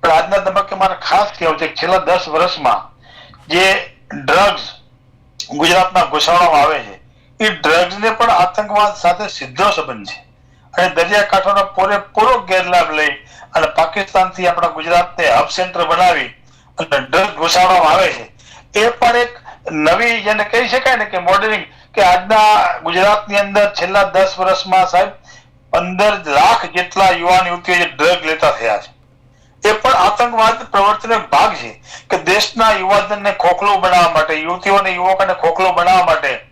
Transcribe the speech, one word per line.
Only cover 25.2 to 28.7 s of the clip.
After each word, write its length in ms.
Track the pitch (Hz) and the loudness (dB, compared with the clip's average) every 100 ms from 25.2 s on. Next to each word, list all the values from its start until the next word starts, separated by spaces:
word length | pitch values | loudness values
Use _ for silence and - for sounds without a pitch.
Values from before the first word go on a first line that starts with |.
| _ - _ _ _ | _ -20 _ _ _
પંદર 440 | 165 180 185 208 208 156 | -4 -4 0 0 0 -2
લાખ 380 | 143 160 233 - | 2 4 2 -2
જેટલા 440 | 175 180 190 190 | -6 -6 0 2
યુવાન 380 | 180 170 185 180 | 2 2 2 2
યુવતીઓ 280 | 175 175 180 | -6 -2 -2
જે 100 | 170 | -2
ડ્રગ 400 | 135 156 180 156 | -2 0 0 -2
લેતા 260 | 156 156 | -2 0
થયા 260 | 120 113 | 0 -2